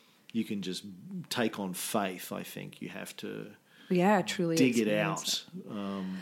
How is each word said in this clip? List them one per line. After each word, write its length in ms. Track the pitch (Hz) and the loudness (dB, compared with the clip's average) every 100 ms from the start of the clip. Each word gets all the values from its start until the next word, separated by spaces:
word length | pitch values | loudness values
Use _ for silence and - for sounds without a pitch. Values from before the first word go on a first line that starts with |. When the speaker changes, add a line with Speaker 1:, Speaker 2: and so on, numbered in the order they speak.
| _ _ - | _ _ -6
Speaker 1:
you 120 | 113 | -2
can 160 | 110 101 | 0 -2
just 240 | 92 90 104 90 160 185 - | -2 -4 -8 -14 -10 -8 -4
take 280 | - 113 - | 0 0 0
on 140 | 95 | -4
faith, 600 | 87 - 110 95 90 - | -4 0 0 0 -2 -6
I 100 | 95 | -8
think. 400 | 90 101 98 - | -8 -10 -10 -10
You 80 | 107 | -10
have 260 | 98 - - | -10 -12 -10
to 280 | 101 107 107 - _ - - | -10 -8 -10 -16 _ -12 0
Speaker 2:
Yeah, 320 | 180 190 202 | 4 6 6
truly 340 | 214 - 170 160 | 4 0 2 6
Speaker 1:
dig 200 | 131 117 | 6 6
it 60 | 107 | 4
Speaker 2:
experience 580 | 104 101 95 - - - 180 | 4 2 0 -2 -2 -4 -12
Speaker 1:
out, 160 | - | -10
Speaker 2:
it. 60 | 104 | -6
Speaker 1:
um, 400 | 98 98 92 92 | -4 -4 -4 -6